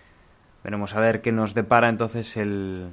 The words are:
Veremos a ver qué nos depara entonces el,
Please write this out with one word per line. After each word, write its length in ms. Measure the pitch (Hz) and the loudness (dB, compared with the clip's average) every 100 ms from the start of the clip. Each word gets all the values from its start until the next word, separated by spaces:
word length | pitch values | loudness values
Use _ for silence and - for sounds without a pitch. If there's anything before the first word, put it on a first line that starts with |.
| _ _ _ _ _ _ | _ _ _ _ _ _
Veremos 320 | - 104 101 104 | -8 -6 -4 2
a 40 | |
ver 220 | 113 110 | 2 2
qué 100 | 117 | 0
nos 220 | 110 107 | 0 0
depara 340 | 107 107 120 117 | -2 4 4 4
entonces 480 | 110 113 117 110 110 | 2 -2 -4 -6 -4
el, 540 | 104 101 95 92 90 | -2 -2 -4 -6 -10